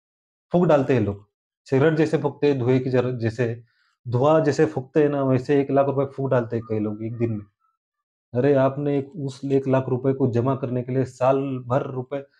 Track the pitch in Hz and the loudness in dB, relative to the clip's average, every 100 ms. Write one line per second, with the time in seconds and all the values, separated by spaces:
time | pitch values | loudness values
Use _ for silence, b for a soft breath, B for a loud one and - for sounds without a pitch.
0 | _ _ _ _ - 175 175 147 135 123 | _ _ _ _ -2 0 4 2 4 2
1 | 101 101 _ _ _ _ - 131 156 156 | 0 -4 _ _ _ _ -2 2 4 2
2 | 151 156 139 - 147 139 120 131 131 123 | 0 0 -4 0 0 2 2 0 2 0
3 | 123 123 113 113 117 117 - _ _ _ | 0 -2 -4 -2 -4 -4 -14 _ _ _
4 | 123 120 147 160 147 147 156 139 127 160 | -4 0 4 4 4 2 0 0 -2 2
5 | 147 143 135 127 131 143 135 139 139 131 | 2 2 2 0 2 0 2 2 2 0
6 | 135 - 135 131 113 117 113 110 107 104 | -4 -4 0 0 0 -6 -4 -4 -4 -6
7 | 113 117 117 104 101 _ _ _ _ _ | -8 -4 -2 -4 -10 _ _ _ _ _
8 | _ _ _ 123 139 143 135 139 143 143 | _ _ _ 0 2 4 2 0 -2 -2
9 | 139 160 139 - 139 139 135 127 123 123 | -4 -8 -10 -8 -2 0 2 0 0 -2
10 | 135 135 127 117 131 135 123 123 123 131 | -2 0 0 0 0 -2 -4 -6 -4 -4
11 | 123 - 127 135 139 127 123 127 131 127 | -4 0 0 2 -2 -8 -4 -4 -4 -10
12 | 127 139 139 | -8 -10 -12